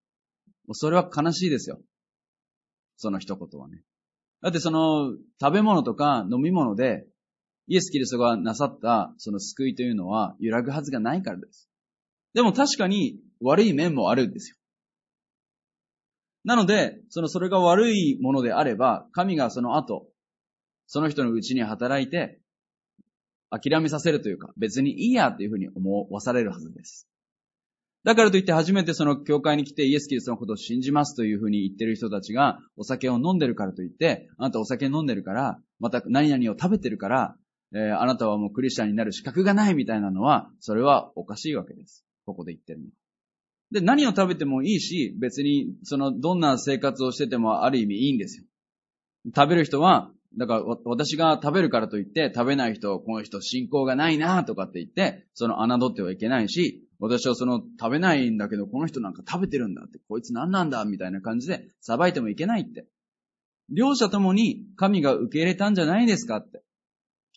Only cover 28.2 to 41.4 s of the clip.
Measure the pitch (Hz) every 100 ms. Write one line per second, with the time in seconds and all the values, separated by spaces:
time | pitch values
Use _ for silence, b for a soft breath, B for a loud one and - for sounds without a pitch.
28.2 | 214 190 190 160 165 196 170 160 147 143
29.2 | - 147 147 151 143 - 139 143 143 127
30.2 | 127 117 107 104 - 120 131 147 143 120
31.2 | 110 104 107 104 98 98 113 107 113 101
32.2 | 95 113 123 - B - 104 127 131 120
33.2 | 151 185 139 113 98 92 90 - 160 127
34.2 | - - 127 113 107 123 139 147 151 101
35.2 | 92 104 131 - _ - 117 120 - 131
36.2 | 151 135 117 101 180 214 123 101 98 131
37.2 | 110 - _ _ _ 107 107 104 123 120
38.2 | 113 104 104 104 127 117 107 104 107 95
39.2 | 135 147 190 202 208 160 113 110 101 95
40.2 | 123 139 - _ - 107 135 135 - -
41.2 | - 104